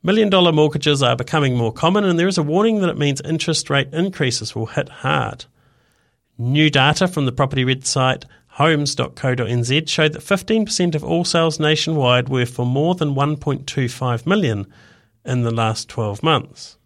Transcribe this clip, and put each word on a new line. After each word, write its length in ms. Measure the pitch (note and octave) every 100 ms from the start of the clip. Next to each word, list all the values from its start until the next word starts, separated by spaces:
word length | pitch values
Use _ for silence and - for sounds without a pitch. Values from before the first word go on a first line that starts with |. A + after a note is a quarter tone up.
Million 280 | E3 G#3+ G#3
dollar 200 | F#3 F3
mortgages 520 | D#3 D3+ D3+ D3+ C#3+
are 120 | B2+
becoming 400 | A#2 B2 D#3+ C#3 B2
more 120 | A#2
common, 340 | - D#3+ G3+
and 140 | G3 E3+
there 80 | F3+
is 120 | F3+
a 40 |
warning 380 | D3 E3+ A3 G#3+
that 80 | F3+
it 80 | -
means 240 | C#3+ C#3
interest 480 | - D#3+ - D#3 -
rate 240 | C#3 C3+
increases 640 | D#3 F#3+ F#3 C3 A2+ G#2+
will 100 | -
hit 240 | A2 - D3+
hard. 560 | - C3 D3 A2 - - _ _ _ _ _ _ _ _ -
New 320 | A#2+ D3 D#3
data 360 | C#3+ C3+ D3+ F#3
from 200 | F3+ C3+
the 60 |
property 340 | B2 C3+ C#3 B2+
website 580 | C3 - C#3 C3 C3 - - _
homes 480 | - D3+ D#3 C#3+
dot 200 | - B2+
co 200 | - C3+
dot 160 | B2+ A2+
N 120 | A#2+
Z 220 | A#2 C#3 D#3+
showed 260 | - D#3
that 80 | D3+
fifteen 420 | - G3 - A3
percent 300 | G#3 - F3
of 100 | D#3
all 220 | D3+ E3 E3+
sales 340 | E3+ E3 D#3
nationwide 720 | D3+ D3+ - D#3+ B2 B2 B2+
were 160 | C3 B2
for 180 | B2
more 300 | B2 C3 D#3+
than 200 | F3+ D3+
one 220 | C#3 C#3+ D3
point 300 | D3 C3+ C3+
two 240 | - B2
five 360 | - B2+ A#2 -
million 400 | G#3 D#3 G#2 G2 - - _ _ _ -
in 160 | B2+
the 80 | A#2
last 400 | A#2 A2 A2 -
twelve 320 | - G#2+ G2+
months. 560 | D#3 D3 - - - _